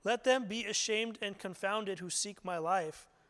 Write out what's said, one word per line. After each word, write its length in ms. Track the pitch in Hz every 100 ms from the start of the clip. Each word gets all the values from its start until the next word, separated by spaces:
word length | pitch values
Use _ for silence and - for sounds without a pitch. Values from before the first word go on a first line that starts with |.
Let 200 | 196 233
them 240 | 254 262 208
be 180 | 226 208
ashamed 540 | 208 - 214 226 220
and 160 | 208 196
confounded 600 | 190 180 196 214 202 185
who 100 | 180
seek 340 | - 208 196
my 140 | 185 170
life. 500 | 165 190 156 - - _